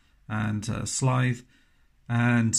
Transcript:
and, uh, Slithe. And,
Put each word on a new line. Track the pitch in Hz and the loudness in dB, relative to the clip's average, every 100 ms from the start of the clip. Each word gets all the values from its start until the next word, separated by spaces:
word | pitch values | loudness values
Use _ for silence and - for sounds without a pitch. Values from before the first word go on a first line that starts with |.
| _ _ - | _ _ -8
and, | 107 107 107 101 | -4 -2 -4 -4
uh, | 107 104 | -6 -6
Slithe. | - 127 127 127 123 - _ _ _ _ _ - | -2 0 2 0 -2 -8 _ _ _ _ _ -4
And, | 120 120 120 113 | 0 2 4 2